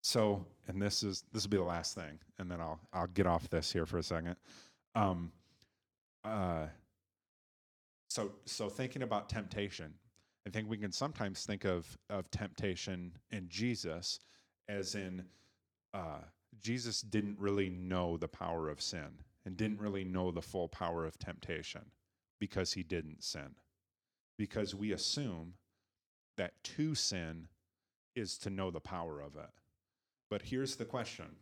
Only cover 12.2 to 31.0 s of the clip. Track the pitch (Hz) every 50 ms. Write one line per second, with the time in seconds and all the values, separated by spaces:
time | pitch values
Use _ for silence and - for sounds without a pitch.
12.2 | 90 - - - 107 98 - - 107 101 92 85 - - 95 90 90 90 87 -
13.2 | _ _ - 104 92 87 87 95 110 123 120 104 - 90 80 85 90 - - -
14.2 | - - - - _ _ _ _ _ - 104 101 95 92 - 104 98 92 92 90
15.2 | 92 - - - _ _ _ _ _ _ _ _ _ _ - 98 90 80 73 73
16.2 | 76 80 _ _ _ _ - 110 98 107 120 127 117 117 104 - - 107 98 107
17.2 | 104 104 104 101 98 101 98 101 98 92 90 90 90 92 92 92 90 85 85 82
18.2 | 82 82 - - 92 87 85 82 80 78 76 - - - - 85 73 71 - -
19.2 | - _ _ _ _ - 92 87 110 107 107 104 107 104 98 98 95 92 90 92
20.2 | 90 92 82 85 80 - - 95 87 82 - - 92 85 85 85 80 80 - -
21.2 | - - 85 - - - 85 80 85 - - - - - - _ _ _ _ _
22.2 | _ _ _ _ 107 95 - 95 92 - - 98 90 78 92 85 78 76 76 -
23.2 | - - - - 71 69 71 - _ _ _ _ _ _ _ _ _ _ _ _
24.2 | _ _ _ - 104 101 - 113 104 98 101 98 104 107 98 87 - - - 143
25.2 | 147 120 92 82 80 85 90 - _ _ _ _ _ _ _ _ _ _ _ _
26.2 | _ _ _ - 95 87 - _ _ - - - 151 156 151 - - - 104 92
27.2 | 85 80 80 82 80 - _ _ _ _ _ _ _ _ _ _ _ _ _ 127
28.2 | 110 92 - - - 107 98 95 95 92 85 80 - - 95 90 85 85 76 73
29.2 | 71 71 71 76 76 - - _ _ _ _ _ _ _ _ _ _ _ _ _
30.2 | _ _ 107 101 - - 127 127 139 139 - - 117 - - 127